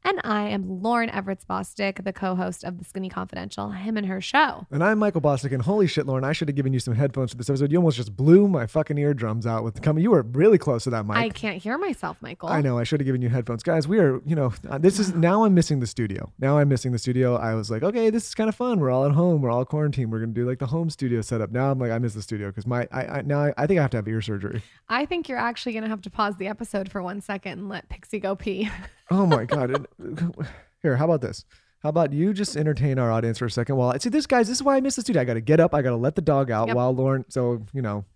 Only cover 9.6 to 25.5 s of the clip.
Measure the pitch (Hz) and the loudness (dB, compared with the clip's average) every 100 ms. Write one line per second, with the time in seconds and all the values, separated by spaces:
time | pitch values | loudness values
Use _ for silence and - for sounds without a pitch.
9.6 | 113 104 - 151 190 196 113 123 190 202 | -2 -2 0 2 4 4 4 4 6 6
10.6 | - 120 127 117 104 147 233 - 214 185 | 4 -2 0 -4 -2 -2 -2 -4 -8 -6
11.6 | 208 262 392 269 165 160 - - 165 160 | -6 -4 -4 -4 -8 -10 -14 -12 -4 0
12.6 | 143 120 117 151 135 127 123 127 117 117 | 2 0 0 0 0 0 0 -2 -2 -6
13.6 | - 160 143 214 160 127 143 160 131 - | 0 0 2 4 4 2 -2 0 0 -2
14.6 | - 139 170 196 196 170 165 202 220 185 | -8 2 2 2 0 2 4 4 6 6
15.6 | 160 147 120 - 113 98 - - 123 147 | 4 0 -2 -4 -4 -4 -10 -4 2 4
16.6 | 143 131 131 120 - 123 127 123 117 110 | 4 2 0 -2 -2 0 2 2 0 -2
17.6 | 107 110 156 233 226 226 - - 220 208 | -2 -2 -2 2 2 2 -4 -2 -2 0
18.6 | 247 226 135 127 143 147 180 160 131 120 | -2 0 2 2 4 4 4 4 2 0
19.6 | 131 151 151 135 120 110 113 113 120 127 | 0 0 0 0 -2 -2 -4 -2 -2 -2
20.6 | 131 156 165 - 131 120 107 113 107 117 | -4 -2 -4 -4 -2 -2 -2 -4 -2 0
21.6 | 135 135 120 113 120 107 101 110 101 98 | 0 0 0 0 -2 -4 -8 -6 -6 -6
22.6 | 104 123 120 131 - 143 143 143 147 - | -4 -2 -2 -6 -6 -6 -2 0 0 0
23.6 | 151 190 139 120 104 110 107 104 101 113 | 0 2 2 -2 -2 -4 -4 -6 -6 -8
24.6 | - _ _ 233 294 359 320 247 233 | -10 _ _ -4 -2 -4 -4 -4 -4